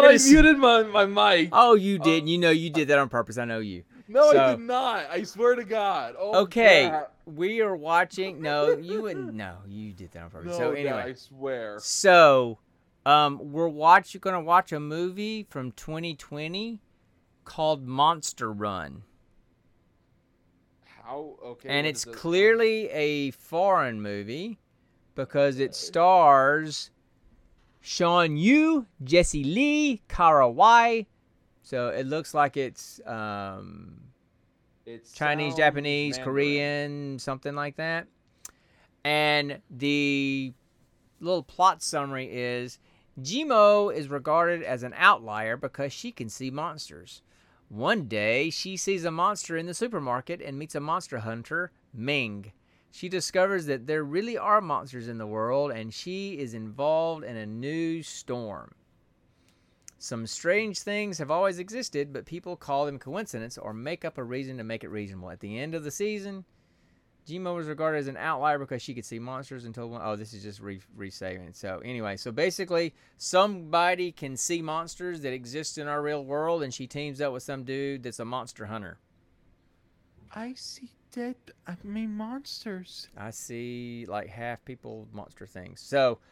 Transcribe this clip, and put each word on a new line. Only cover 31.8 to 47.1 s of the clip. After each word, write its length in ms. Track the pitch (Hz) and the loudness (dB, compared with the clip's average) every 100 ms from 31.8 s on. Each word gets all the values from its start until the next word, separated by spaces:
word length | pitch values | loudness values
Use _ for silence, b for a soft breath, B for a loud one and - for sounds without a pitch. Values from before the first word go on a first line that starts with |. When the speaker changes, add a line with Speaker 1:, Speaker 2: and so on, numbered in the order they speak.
| 123 | -4
Speaker 1:
it 180 | 104 131 | -4 -4
looks 260 | 151 - | -6 -4
like 240 | 151 143 143 | 0 0 0
it's, 440 | 131 - - - - | -6 -8 -18 -18 -12
um, 960 | 113 107 101 98 98 95 85 87 - - _ _ _ _ _ _ _ - | -8 -8 -8 -8 -12 -16 -18 -20 -20 -20 _ _ _ _ _ _ _ -20
Speaker 2:
It 220 | 117 - | -20 -20
Speaker 1:
Chinese, 400 | - 151 147 147 | -4 -2 -2 -2
Speaker 2:
sounds 60 | 156 | 2
Speaker 1:
Japanese, 580 | 151 143 147 143 147 131 | 2 2 -2 -2 -4 -6
Speaker 2:
Mandarin. 160 | 131 | -4
Speaker 1:
Korean, 840 | 139 143 143 143 147 147 143 139 135 | 0 0 0 -2 -4 -6 -8 -10 -10
something 360 | - 135 143 147 | -10 -8 -8 -8
like 200 | 147 143 | -8 -8
that. 300 | 160 165 - _ _ b b b b b b _ | -6 -6 -6 _ _ b b b b b b _
And 560 | - 254 - - 143 175 _ | -2 2 2 2 0 -8 _
the 840 | 120 143 143 143 139 139 135 131 123 _ _ _ _ _ _ | -6 -2 0 0 0 -2 -4 -6 -12 _ _ _ _ _ _
little 220 | 165 180 | -4 -4
plot 400 | 135 - 185 170 | -4 2 2 2
summary 460 | - 151 139 135 131 | -4 -6 -6 -8 -8
is, 460 | 123 123 123 123 - _ _ _ - | -6 -6 -6 -8 -14 _ _ _ -14
Jimo 720 | 131 240 311 226 208 208 202 | -8 -6 2 6 8 6 2
is 140 | 131 139 | -2 -6
regarded 540 | 143 151 160 170 170 | -6 0 2 2 0
as 200 | 101 123 | -4 -6
an 100 | 123 - | -6 4
outlier 600 | 185 151 113 107 110 123 | 6 6 0 -6 -4 -4
because 360 | 135 - 139 | -8 -6 -8
she 200 | - 240 | -8 -14
can 160 | - 113 | -12 -12
see 220 | - 131 | -10 -10
monsters. 680 | 139 165 156 - - - | -8 -10 -10 -16 -18 -20